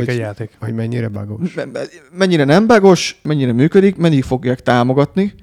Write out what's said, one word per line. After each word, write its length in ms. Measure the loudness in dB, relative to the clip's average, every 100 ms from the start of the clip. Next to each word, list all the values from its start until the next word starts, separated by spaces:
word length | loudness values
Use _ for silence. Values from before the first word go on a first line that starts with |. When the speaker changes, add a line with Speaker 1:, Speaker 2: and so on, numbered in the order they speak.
| -2
Speaker 1:
hogy, 80 |
Speaker 2:
egy 60 | -4
játék. 320 | -6 -10 -14 -12
Speaker 1:
hogy 140 | -8
mennyire 340 | -6 -6 -6 -6
bugos. 460 | -8 -10 -8 -8
Speaker 3:
me-, 120 | -8 -10
me-, 140 | -10 -12 -14 -10
mennyire 320 | -2 0 2
nem 240 | 4 4 4
bugos, 520 | 6 6 4 0 -8
mennyire 280 | -4 -2 0
működik, 440 | 0 2 4 2 2
mennyire 300 | 2 2 0
fogják 340 | -4 -2 -4
támogatni, 720 | 0 0 2 0 0 -2 -4 -6